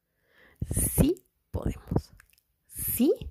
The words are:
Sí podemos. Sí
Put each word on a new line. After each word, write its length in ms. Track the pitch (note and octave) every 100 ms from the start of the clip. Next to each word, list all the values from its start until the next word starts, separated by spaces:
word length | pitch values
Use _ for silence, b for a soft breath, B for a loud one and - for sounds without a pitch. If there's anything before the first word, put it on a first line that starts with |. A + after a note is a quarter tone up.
| b b b b b b -
Sí 540 | - - - C4+ F#4+ - _ _
podemos. 600 | - - - - - - - _ _ _ _ _
Sí 460 | - - - C4+ B4 -